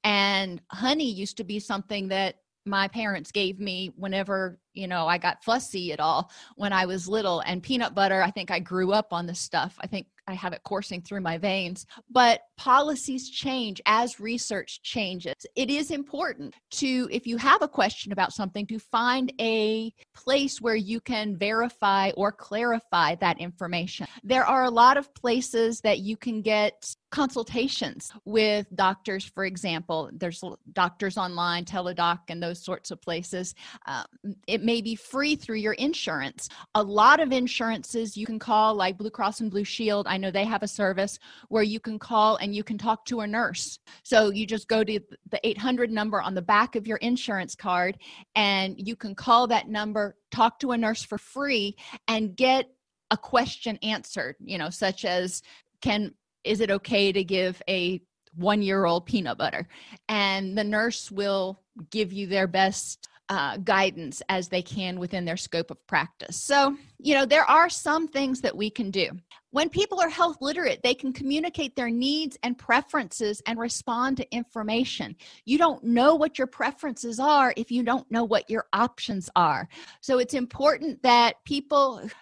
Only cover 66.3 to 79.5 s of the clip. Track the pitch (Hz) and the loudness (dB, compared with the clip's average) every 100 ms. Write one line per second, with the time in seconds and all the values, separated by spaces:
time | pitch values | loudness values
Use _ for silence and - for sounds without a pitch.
66.3 | - - 277 277 285 - _ 285 277 269 | -8 2 4 4 0 -12 _ 2 4 6
67.3 | 302 - 302 339 - 311 311 320 269 269 | 4 8 6 6 2 0 0 0 -2 -2
68.3 | 254 226 - 208 208 196 190 175 180 _ | 0 -2 -2 -4 -2 -2 0 0 -2 _
69.3 | - _ 269 320 349 415 381 339 302 339 | -20 _ -2 0 0 0 2 0 2 0
70.3 | 302 269 294 294 - 247 254 269 254 269 | 0 -4 0 0 2 0 0 -4 -4 -2
71.3 | 294 339 330 285 - 240 233 262 302 311 | -2 -2 -4 -6 -4 -2 0 0 0 -4
72.3 | - 240 247 - 240 - 302 208 - 208 | -4 -6 -6 2 2 2 -4 -4 -4 -4
73.3 | 208 - 226 233 - - 240 262 254 - | -2 -4 -4 -4 -6 -4 -2 0 -2 -4
74.3 | 233 233 226 214 226 254 - 143 - - | -6 -6 -6 -2 0 0 -4 -8 -10 -20
75.3 | - - 294 339 269 233 233 277 320 302 | -18 0 4 4 2 2 6 6 6 2
76.3 | - 254 - 269 - 302 233 233 226 277 | 0 -4 -2 -4 -4 -8 -8 -8 0 4
77.3 | 294 254 - 233 240 233 - - 226 233 | 6 4 0 -2 -2 0 -2 0 -2 2
78.3 | 214 - 220 - 196 240 - - 196 - | 2 2 -4 0 2 2 0 -6 -6 0
79.3 | - 165 | 4 4